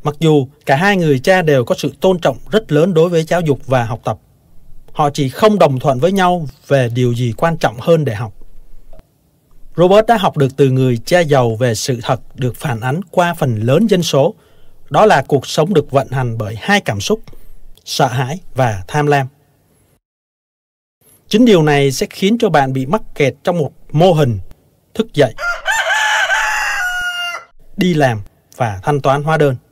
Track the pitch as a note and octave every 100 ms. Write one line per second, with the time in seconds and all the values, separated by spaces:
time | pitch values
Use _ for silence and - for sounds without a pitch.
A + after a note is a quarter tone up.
0 | D3 D3 D#3+ D3+ C3+ _ - D3 G3 G3+
1 | E3 C3+ B2+ F#3 E3 C#3 A#2 F#3 D3 -
2 | F#3+ F#3+ E3+ - - G#3+ G#3+ D3 F3 D#3+
3 | E3+ E3+ D#3+ E3+ D#3+ C3 - B2+ A#2 A#2
4 | - A2+ _ _ _ - - - - -
5 | D3 C#3+ C3+ - A3 G#3 E3 C3 D3 B2+
6 | E3 G3 F3+ F3+ D3 - - C#3 A#2+ A#2+
7 | B2+ A#2+ B2 A2 E3 E3 C3+ A2 B2 E3
8 | C#3 G#2+ A2+ - - - - - - -
9 | - _ _ _ _ - - - F3+ G3+
10 | G#3+ A3+ F#3 - C3+ - C#3 C3 C3 A#2+
11 | - F3 E3 C#3 A#2+ A2 B2 A2 - A#2+
12 | A#2 B2+ - - B2+ - D#3+ A2+ B2 D3
13 | G3 - F3 E3 D3 A2 A2+ C#3+ A3 F#3+
14 | E3 D3 D3 - _ - - - - D3
15 | G#3+ E3 C3+ C#3+ - - D#3+ F#3 B2+ C#3
16 | C3 C3 B2+ A2+ G#2 A2 - G3+ G3 G#2
17 | - C3+ - - - - - - - -
18 | C3+ A#2+ B2+ F3 - - B2+ G2+ G2 D3+
19 | D3 C#3+ C3 _ _ _ _ _ _ _
20 | _ _ _ _ _ _ _ _ _ _
21 | _ _ _ G#3 B3 F#3 D3+ C#3+ C#3 C3
22 | G3+ - F#3+ A#3 A3 D#3 C3+ C3 C3 G#3+
23 | - - C#3 B2+ - F3 D3+ - - D3
24 | F3+ D#3+ C#3+ G#2 - - _ _ _ -
25 | A3+ - C3 A2 E5 E5+ F5 A5 - G5+
26 | G#5+ G#5+ F#5+ G5+ G#5+ G#5+ G#5+ G5+ F5+ F5+
27 | F5+ F5 F5 E5+ - - - - F#3 D#3+
28 | C#3 A2 G2 _ _ - A#2+ G2 F#2+ D3
29 | C#3+ C#3 D3 D#3+ C#3+ B2 _